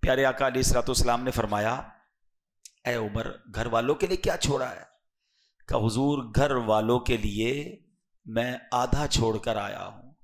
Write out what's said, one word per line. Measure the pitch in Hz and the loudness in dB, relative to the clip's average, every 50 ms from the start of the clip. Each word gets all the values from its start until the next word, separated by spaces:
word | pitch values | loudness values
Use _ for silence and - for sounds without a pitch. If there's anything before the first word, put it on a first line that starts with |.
| - | 2
प्यारे | - 131 131 135 | 2 2 4 2
आका | 131 127 - 139 | 2 2 2 0
अलैहिस्सलातु | 131 123 131 127 - - 123 117 - 127 | 0 0 2 2 4 4 4 2 2 2
वस्सलाम | - - 123 120 120 | 2 4 4 2 2
ने | 127 127 | 0 -2
फरमाया, | - 120 113 104 104 104 104 110 120 135 - - - _ _ _ _ _ _ _ _ _ _ _ _ _ _ - _ _ _ | -2 -2 -2 0 0 0 0 0 -2 -4 -6 -12 -20 _ _ _ _ _ _ _ _ _ _ _ _ _ _ -20 _ _ _
"ए | 123 123 | -4 -2
उमर, | 117 110 107 101 113 110 - - - _ - | -2 -2 -4 -4 -6 -6 -6 -10 -12 _ -12
घर | 101 - 113 123 | -6 -6 -4 0
वालों | 113 113 120 127 151 | 0 2 2 2 0
के | - - | 0 0
लिए | 190 - | -2 -2
क्या | - - - - | -2 0 -2 -2
छोड़ा | 175 - 143 139 135 127 | 0 0 0 0 0 -2
है?" | 123 113 - - _ _ _ _ _ _ _ _ _ _ _ _ _ _ _ - - | -6 -8 -14 -16 _ _ _ _ _ _ _ _ _ _ _ _ _ _ _ -10 -2
कहा, | - 117 | -2 0
"हुजूर, | 107 117 107 120 135 143 147 143 123 113 107 | 0 2 2 2 2 2 0 0 -4 -2 2
घर | 131 139 143 139 | 2 2 4 2
वालों | 127 117 110 107 107 107 110 120 123 | 0 2 2 2 2 4 4 2 2
के | 120 - 127 | 2 0 -2
लिए | 110 101 107 101 104 110 117 135 143 147 175 - - _ _ _ _ _ _ _ _ _ | 0 0 -2 -2 0 -2 -2 -2 -4 -6 -10 -14 -18 _ _ _ _ _ _ _ _ _
मैं | - 110 117 - 123 123 123 - - - | -6 -4 -2 -2 -2 -4 -8 -8 -2 0
आधा | 123 123 131 - 143 151 | 0 2 2 2 0 0
छोड़कर | 143 - - 120 113 110 107 - 120 110 107 | 0 0 2 2 2 0 -2 -2 -2 -4 -2
आया | 101 101 101 - | -4 -6 -8 -10
हूं।" | - 90 - - - - - _ | -12 -12 -14 -18 -20 -20 -20 _